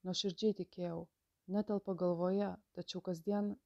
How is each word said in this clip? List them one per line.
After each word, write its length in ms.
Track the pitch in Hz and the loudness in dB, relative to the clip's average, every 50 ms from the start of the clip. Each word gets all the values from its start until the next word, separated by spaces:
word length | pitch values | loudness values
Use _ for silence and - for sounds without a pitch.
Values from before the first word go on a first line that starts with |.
| - | -2
Nuoširdžiai 540 | 185 180 - - 202 175 - 220 220 202 - | -2 -2 0 0 -2 -2 2 2 2 2 2
tikėjau. 420 | 180 _ - - 180 175 170 165 170 - _ _ _ _ _ _ _ - | -4 _ -6 -6 -6 -4 -4 -6 -8 -10 _ _ _ _ _ _ _ -2
Netelpa 460 | 185 202 214 - 208 202 - - 190 | 0 0 0 2 0 -2 0 -2 -2
galvoje, 560 | 165 180 180 175 170 175 180 190 196 202 196 - 208 _ _ | 2 2 2 2 4 2 2 2 2 0 0 -4 -8 _ _
tačiau 300 | _ - 175 - - 185 | _ -10 -10 -6 -8 -6
kasdien 540 | - 185 180 165 160 - 202 202 208 202 208 - _ | -4 -4 -4 -2 0 0 2 2 2 0 -2 -6 _